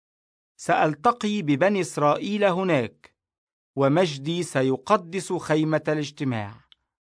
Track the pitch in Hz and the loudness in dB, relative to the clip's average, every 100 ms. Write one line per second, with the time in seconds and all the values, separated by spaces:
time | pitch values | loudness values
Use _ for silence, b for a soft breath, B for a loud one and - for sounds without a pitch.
0 | _ _ _ _ _ _ - 175 165 147 | _ _ _ _ _ _ -2 2 2 2
1 | 240 240 214 208 151 139 185 202 165 - | 0 0 -2 -2 0 2 2 2 -2 0
2 | 147 147 208 208 202 175 190 147 110 - | 2 2 -2 0 2 2 0 0 -2 -8
3 | - _ _ _ _ _ _ - 139 156 | -20 _ _ _ _ _ _ 0 2 4
4 | 185 143 139 170 165 139 131 131 - 208 | 0 -2 -6 -4 -4 -2 0 -2 0 0
5 | 170 185 - 175 - 156 156 151 151 151 | 0 -8 -6 -6 0 0 2 0 0 -4
6 | 143 - 139 113 101 110 _ _ _ _ | -4 -6 -4 -4 -8 -14 _ _ _ _